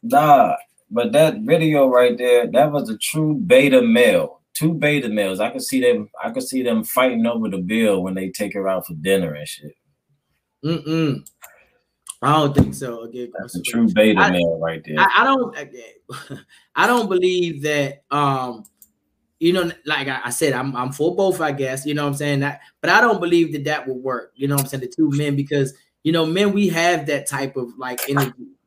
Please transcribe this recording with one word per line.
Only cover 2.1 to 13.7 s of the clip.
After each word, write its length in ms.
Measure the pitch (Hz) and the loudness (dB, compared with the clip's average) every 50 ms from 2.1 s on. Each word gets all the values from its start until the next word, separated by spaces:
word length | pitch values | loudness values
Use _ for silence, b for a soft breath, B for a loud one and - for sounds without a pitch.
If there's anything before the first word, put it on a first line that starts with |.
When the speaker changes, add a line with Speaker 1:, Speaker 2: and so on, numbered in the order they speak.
| 120 123 | 2 0
Speaker 1:
there, 340 | 123 123 123 120 117 113 | 2 4 4 4 4 4
that 220 | - 120 147 151 147 | 4 4 4 4 2
was 160 | 147 135 113 | -2 -4 -4
a 80 | 110 104 | -8 -8
true 380 | - - - 156 156 151 151 | -8 -6 -2 -2 0 0 0
beta 460 | 139 104 87 123 131 139 143 131 127 | -2 2 6 6 6 6 6 4 4
male. 580 | 120 117 113 123 123 113 98 87 78 - - _ _ _ _ | 4 6 4 6 6 6 4 2 0 -2 -8 _ _ _ _
Two 200 | - 156 160 170 | -2 -2 0 0
beta 340 | 147 135 147 147 147 127 117 | 0 0 0 0 0 -2 -2
males. 320 | 104 107 101 95 95 92 | -2 -2 -2 -2 -2 -2
I 100 | 107 113 | -4 -4
could 140 | - 135 - | -4 -6 -8
see 160 | - 135 131 | -4 -2 2
them, 300 | 127 123 120 107 104 - _ - | 2 2 2 2 -2 -8 _ -10
I 80 | - 113 | -10 -8
could 140 | 113 131 131 | -6 -6 -8
see 180 | - 131 131 | -4 -4 -4
them 220 | 127 120 113 110 110 | -2 0 -2 -2 -2
fighting 420 | - - - 127 131 120 113 113 | -2 -2 0 0 0 2 0 0
over 220 | 117 117 113 110 104 | 0 0 -2 -4 -4
the 100 | 92 95 | -4 -6
bill 460 | 90 90 110 113 113 107 101 92 90 | -4 -2 0 0 2 2 2 0 -2
when 100 | 92 92 | -4 -6
they 160 | 95 95 95 | -6 -6 -8
take 240 | - - 104 98 - | -6 -6 -8 -6 -6
her 140 | 104 98 95 | -4 -4 -2
out 180 | 95 92 - | -4 -4 -6
for 80 | - 85 | -8 -14
dinner 380 | 78 78 95 98 95 90 80 76 | -8 -2 0 0 0 0 -2 -6
and 140 | - - - | -10 -12 -14
shit. 280 | - - - 76 - _ _ _ _ _ _ _ _ _ _ _ _ _ _ _ _ _ - | -14 -16 -18 -20 -20 _ _ _ _ _ _ _ _ _ _ _ _ _ _ _ _ _ -6
Speaker 2:
Mm-mm. 640 | 147 170 160 143 151 160 160 160 151 139 139 - - _ _ b b b b b b b b b _ _ _ _ - - _ | -6 -6 -4 -4 -4 -2 0 0 0 -2 -4 -8 -16 _ _ b b b b b b b b b _ _ _ _ -20 -16 _
I 120 | - 135 151 | -2 0 2
don't 200 | 156 151 139 143 | 2 2 0 2
think 220 | 139 135 139 139 | 2 2 2 0
so. 280 | - 139 127 117 113 113 | -10 -10 -10 -10 -12 -14
Again, 280 | 117 - 127 123 117 - - | -14 -12 -12 -14 -12 -12 -14
Speaker 1:
That's 160 | - - - | -14 -12 -12
a 60 | 90 | -8
true 260 | 85 - | -8 -4